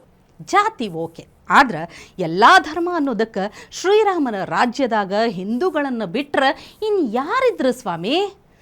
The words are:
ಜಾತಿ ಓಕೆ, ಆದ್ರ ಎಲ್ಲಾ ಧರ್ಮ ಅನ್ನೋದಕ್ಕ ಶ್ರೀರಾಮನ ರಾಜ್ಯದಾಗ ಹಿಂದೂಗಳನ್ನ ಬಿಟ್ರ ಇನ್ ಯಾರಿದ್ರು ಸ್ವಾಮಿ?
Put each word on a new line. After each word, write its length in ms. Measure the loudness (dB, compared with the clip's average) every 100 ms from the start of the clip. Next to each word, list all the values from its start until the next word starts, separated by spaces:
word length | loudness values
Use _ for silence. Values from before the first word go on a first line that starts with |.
| _ _ _ -20
ಜಾತಿ 480 | -2 0 0 -2 -8
ಓಕೆ, 380 | -8 -10 -12 -20 _ 2
ಆದ್ರ 260 | 4 4 0 -10 -14 -14 -6
ಎಲ್ಲಾ 400 | -2 4 8 6
ಧರ್ಮ 300 | 4 -4 -2
ಅನ್ನೋದಕ್ಕ 440 | -2 -2 -2 -4 -4 -8 -8 -18
ಶ್ರೀರಾಮನ 720 | -4 2 4 4 0 -2 -4
ರಾಜ್ಯದಾಗ 680 | -2 0 0 0 0 0 0 0 0
ಹಿಂದೂಗಳನ್ನ 800 | -2 -4 -2 -2 -2 -2 -4 -4
ಬಿಟ್ರ 380 | -6 -4 0 0 0 -8 -8
ಇನ್ 320 | -2 -2 0 -2
ಯಾರಿದ್ರು 560 | -2 0 0 0 -2
ಸ್ವಾಮಿ? 640 | -2 -6 -6 -2 -2 -2 -8 _ _